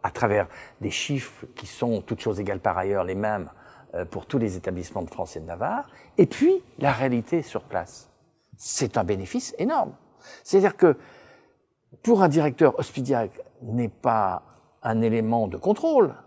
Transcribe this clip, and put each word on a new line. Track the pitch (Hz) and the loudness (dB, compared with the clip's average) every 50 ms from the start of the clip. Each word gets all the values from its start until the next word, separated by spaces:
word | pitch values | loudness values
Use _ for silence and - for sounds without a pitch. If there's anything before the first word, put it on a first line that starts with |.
| - | -6
à | 107 | -6
travers | - - 127 110 101 104 92 85 - - - - - _ | -2 0 0 2 2 2 0 -2 -6 -20 -20 -20 -18 _
des | - 98 | -8 -6
chiffres | - - - - 143 135 120 - - - - - - | -6 -6 -4 -4 -4 -6 -6 -8 -16 -18 -20 -20 -18
qui | - - 107 | -16 -16 -14
sont, | - - - 120 113 101 | -6 -4 -2 -2 -2 -2
toutes | - - 117 - | -2 -6 -8 -4
choses | - 117 104 90 | -2 -4 -2 -2
égales | 101 95 98 90 | -4 -6 -6 -2
par | - 107 87 | 0 0 0
ailleurs, | 95 92 98 101 98 90 | 0 0 0 0 0 0
les | 90 95 | -2 -2
mêmes, | 95 104 107 107 101 87 - - - - - - - - _ - | -2 -2 -2 -2 -4 -6 -10 -16 -20 -20 -20 -20 -20 -20 _ -8
euh, | 87 90 | -8 -8
pour | 87 - 98 - | -6 -8 -12 -10
tous | - - | -4 -2
les | 135 113 107 90 | 0 0 0 -4
établissements | 92 - 95 92 87 87 - - 98 85 | -4 -6 -6 -6 -6 -8 -8 -8 -8 -8
de | 80 | -8
France | - - 85 82 - | -8 -8 -10 -8 -8
et | 80 | -14
de | 80 | -12
Navarre, | 82 85 82 110 156 214 247 285 - - - - - _ - | -12 -8 -6 -4 -4 -4 -4 -6 -10 -18 -20 -20 -8 _ 4
et | 185 | 4
puis | - - - 269 339 381 370 - - - - | 4 4 2 2 2 2 2 -2 -10 -10 -2
la | 135 139 | 0 0
réalité | 131 110 131 135 123 117 107 - - 170 147 | 2 2 0 0 0 0 -2 -2 -2 -4 -4
sur | - - - - | -4 -8 -10 -10
place. | - - 92 85 - - - - _ _ _ _ _ _ _ _ _ - | -6 -6 -6 -6 -6 -14 -20 -20 _ _ _ _ _ _ _ _ _ -20
C'est | - - - - - 143 107 - - | -14 -8 -6 -2 -2 -2 -2 0 -2
un | 98 | 0
bénéfice | 90 104 95 95 - - 247 - - - - | 0 -2 -4 -4 -6 -6 -6 -8 -8 -6 -4
énorme. | 175 240 320 302 226 - - - _ _ _ _ - - - - _ | -2 -2 0 0 -2 -2 -6 -18 _ _ _ _ -20 -20 -20 -20 _
C'est-à-dire | - - 196 190 202 - | 2 4 4 4 4 2
que | - - 170 143 - - - - - - - - - _ _ _ _ _ _ _ _ _ _ - - _ | 6 4 4 4 4 -2 -20 -20 -20 -20 -20 -20 -20 _ _ _ _ _ _ _ _ _ _ -20 -6 _
pour | 226 233 196 190 | 4 6 6 6
un | 170 | 6
directeur, | 139 165 151 151 127 - 160 139 - - | 6 4 2 2 2 6 6 6 6 4
Ospidiag | 143 - - - 131 127 139 120 113 95 - - - - _ _ 127 | -6 -6 -6 -6 -2 0 2 0 0 -2 -4 -12 -18 -20 _ _ -10
n'est | 113 110 120 120 107 | -4 -2 -2 -2 -2
pas | - _ - 127 117 110 104 95 92 90 - - - _ _ _ _ _ - | -4 _ 0 2 2 4 2 0 0 -4 -8 -14 -20 _ _ _ _ _ -4
un | 117 113 113 113 | -2 0 2 2
élément | 113 110 117 110 110 117 117 110 | 2 2 2 0 0 0 0 0
de | 95 87 | -2 -4
contrôle | - - 185 214 - - 330 311 269 214 143 - - - | -4 0 0 0 2 0 2 4 6 4 4 2 -8 -20